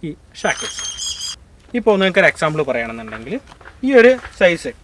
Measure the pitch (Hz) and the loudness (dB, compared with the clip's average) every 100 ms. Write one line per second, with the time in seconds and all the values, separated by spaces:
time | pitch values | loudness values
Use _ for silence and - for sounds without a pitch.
0 | 160 151 - - - - - - - - | -12 -12 -18 -6 -4 -4 -6 -10 -12 -10
1 | - - - - - - - 240 220 196 | -10 -10 -12 -14 -20 -20 -8 -2 0 2
2 | 190 180 165 - 160 156 139 120 113 113 | 2 4 2 2 -4 -2 -2 -2 -4 -8
3 | 113 110 117 240 - - - - 254 262 | -12 -12 -10 -10 -10 -20 -20 -6 4 6
4 | 233 254 - - 185 170 262 - | 8 4 -2 2 2 2 -6 -12